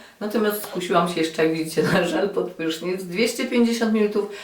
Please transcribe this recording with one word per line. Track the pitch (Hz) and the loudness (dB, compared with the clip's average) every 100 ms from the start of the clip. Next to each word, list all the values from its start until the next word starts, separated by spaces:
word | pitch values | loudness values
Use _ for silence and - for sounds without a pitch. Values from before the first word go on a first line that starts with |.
| - - | -16 -10
Natomiast | 208 226 208 208 | -4 0 0 0
skusiłam | - 185 - 180 175 | -4 -6 0 2 2
się | 165 | 0
jeszcze, | 160 - 160 | -2 2 0
jak | 160 | 0
widzicie, | 160 - | -2 0
na | - 185 175 | 2 2 2
żel | 165 196 | 0 0
pod | - 175 | -2 -4
prysznic. | - 160 156 175 190 | -4 -4 -4 -4 -4
Dwieście | 180 180 233 - 254 | -4 -2 0 0 0
pięćdziesiąt | 240 226 233 220 | 2 2 2 2
mililitrów. | 220 208 208 202 - | 2 2 0 -4 -6